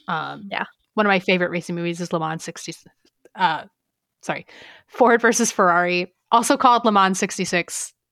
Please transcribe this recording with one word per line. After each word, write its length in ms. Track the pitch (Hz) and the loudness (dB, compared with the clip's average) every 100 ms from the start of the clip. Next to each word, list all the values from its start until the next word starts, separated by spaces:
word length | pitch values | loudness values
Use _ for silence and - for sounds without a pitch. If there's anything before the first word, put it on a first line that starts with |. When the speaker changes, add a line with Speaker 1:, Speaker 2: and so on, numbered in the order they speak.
| - | -8
Speaker 1:
Um, 400 | 165 139 143 196 | -8 -8 -12 -10
Speaker 2:
Yeah. 140 | 196 - _ _ | -8 -8 _ _
Speaker 1:
one 100 | - 208 | -2 0
of 40 | |
my 80 | 190 | 0
favorite 300 | 190 185 175 | 0 0 0
racing 240 | 170 - | -4 -6
movies 260 | 170 170 170 | -6 -6 -6
is 120 | 175 | -6
Le 80 | 170 | -4
Mans 240 | 160 160 | -4 -8
sixty, 280 | - - - - _ _ _ _ _ | -12 -14 -16 -16 _ _ _ _ _
uh, 300 | 208 180 156 - _ _ _ _ _ | -4 -2 -2 -8 _ _ _ _ _
sorry, 240 | - 151 - - - - _ | -8 -8 -10 -20 -20 -20 _
Ford 340 | - 226 233 | 2 4 6
versus 300 | 233 208 226 | 4 2 0
Ferrari, 640 | - 185 175 175 175 180 _ _ | 2 4 4 2 -2 -4 _ _
also 260 | 233 233 277 | 2 2 2
called 280 | 254 240 | 4 4
Le 80 | 233 | 4
Mans 260 | 208 190 190 | 2 2 0
sixty-six. 760 | 196 - 180 180 - - - - _ | -4 -4 -2 -2 -4 -8 -12 -16 _